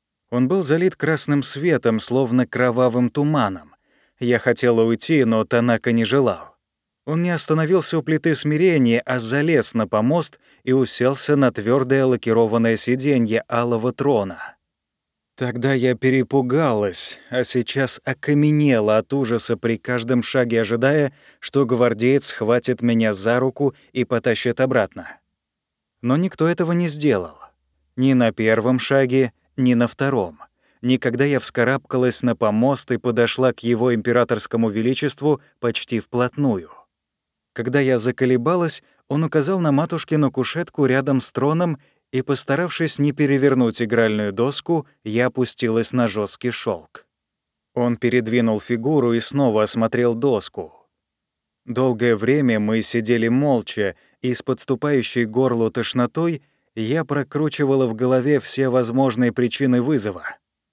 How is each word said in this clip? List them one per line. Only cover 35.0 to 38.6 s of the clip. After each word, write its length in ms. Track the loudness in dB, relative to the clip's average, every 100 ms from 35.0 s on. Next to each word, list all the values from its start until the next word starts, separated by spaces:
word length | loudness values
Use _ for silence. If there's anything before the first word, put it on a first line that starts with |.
| -4 -2 -2 -2 _ _
почти 400 | -4 -4 -4 -4
вплотную. 680 | -4 -2 -2 0 -2 -2 -6 -18 _ _ _ _ _ _ _
Когда 260 | -8 -2 0
я 180 | 2 2
заколебалась, 880 | 0 0 0 0 0 0